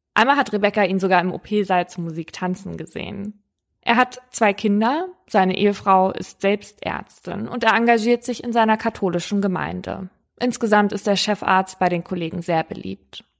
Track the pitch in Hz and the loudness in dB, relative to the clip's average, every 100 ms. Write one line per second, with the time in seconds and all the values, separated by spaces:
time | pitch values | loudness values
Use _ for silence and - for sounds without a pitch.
0 | _ - 240 285 269 208 196 214 190 190 | _ 2 4 4 2 2 0 2 2 2
1 | 190 180 180 170 - 208 196 185 175 - | 4 4 2 -4 -2 0 2 2 0 -4
2 | 170 160 160 - 185 185 185 165 160 - | -8 -8 -10 -6 -4 -4 -4 -8 -10 -10
3 | 170 - 202 - _ _ _ _ - 240 | -10 -8 -10 -12 _ _ _ _ 0 2
4 | 254 - _ - 214 202 220 202 226 302 | 2 -2 _ 0 0 2 0 2 2 0
5 | 370 - - 208 185 - 202 202 - 190 | -4 -10 -2 2 2 4 0 0 2 4
6 | 185 - - - 196 208 - - - - | 4 0 -8 -2 0 0 -4 -10 -8 -8
7 | - - - 185 220 240 226 214 233 233 | -10 -14 -10 -8 -6 -4 0 2 4 2
8 | 220 233 247 233 240 233 220 220 233 - | 4 0 0 -8 -2 0 2 2 -2 -4
9 | 190 175 - 202 196 175 151 180 - - | -2 -2 -2 -2 0 -2 -4 -8 -8 -8
10 | 185 _ _ - 247 - 226 208 208 196 | -10 _ _ -4 -4 0 4 4 4 0
11 | 214 196 - 202 - 185 190 - 180 175 | 0 0 0 -2 2 2 2 0 0 0
12 | 170 180 165 180 170 160 160 - - 190 | -4 -6 -6 -6 -2 0 0 -8 -10 -12
13 | _ - _ | _ -20 _